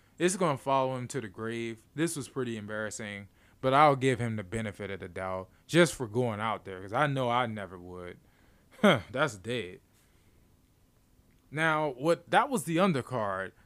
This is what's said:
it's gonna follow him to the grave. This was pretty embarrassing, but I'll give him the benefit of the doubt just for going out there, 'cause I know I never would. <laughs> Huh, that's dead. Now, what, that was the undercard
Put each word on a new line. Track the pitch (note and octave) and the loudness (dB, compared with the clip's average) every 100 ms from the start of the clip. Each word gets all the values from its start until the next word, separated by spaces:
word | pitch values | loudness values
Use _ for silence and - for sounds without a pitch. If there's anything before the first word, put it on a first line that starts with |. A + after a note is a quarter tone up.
| _ - | _ 0
it's | F3 F#3+ | 0 2
gonna | F3+ C3+ | 0 0
follow | - C3+ C3 C3 | 2 2 2 -2
him | A#2+ | -4
to | C#3 | -6
the | A2 | -8
grave. | F#2 A2 A#2 A#2 A2+ _ | -8 -6 -4 -6 -8 _
This | C3+ E3 D#3 | -2 -2 -2
was | B2+ | -8
pretty | C#3 B2 A2+ | -4 -4 -4
embarrassing, | G#2 G#2+ G#2+ - G#2+ G2+ G2+ _ _ _ | -6 -6 -6 -6 -10 -10 -14 _ _ _
but | C3 | 2
I'll | C3+ D3+ C#3 | 8 8 6
give | C3 A#2+ | 2 2
him | A#2+ A2 | 0 -4
the | |
benefit | F#2 A2+ A2 - G2+ | -6 -6 -6 -6 -8
of | G2 | -8
the | F#2+ | -10
doubt | F2 F#2+ F#2 F#2 _ - | -6 -6 -6 -8 _ 0
just | D#3+ F3 | 4 4
for | - A#2 | 4 -4
going | A2 B2 G#2 | 0 0 -2
out | A2 G2 G2 | -4 -4 -8
there, | F#2 | -12
'cause | G2 | -4
I | A#2 D3 | 0 0
know | C3+ B2 | 0 0
I | A#2+ A#2+ | 0 0
never | G#2+ F#2+ F2+ | -4 -10 -12
would. | F2+ F2+ F2+ F2+ | -14 -12 -12 -14
<laughs> | _ _ _ _ _ - | _ _ _ _ _ 0
Huh, | G#3 C3+ - | 4 4 0
that's | B2 D3+ G#2 | -2 -2 -2
dead. | F#2 B2 F2+ F#2+ _ _ _ _ _ _ _ _ _ _ _ _ _ _ _ _ _ | -8 -6 -6 -12 _ _ _ _ _ _ _ _ _ _ _ _ _ _ _ _ _
Now, | C#3+ D#3+ D#3 D3+ B2 | 0 2 2 0 -2
what, | D3 E3+ - | 0 0 4
that | F#3+ C4 | 4 4
was | B3 | 0
the | D3+ E3 | 0 2
undercard | G3 C#3 A#2+ B2+ G#2 F#2+ F#2+ - | 4 2 0 -2 -2 -2 -6 -10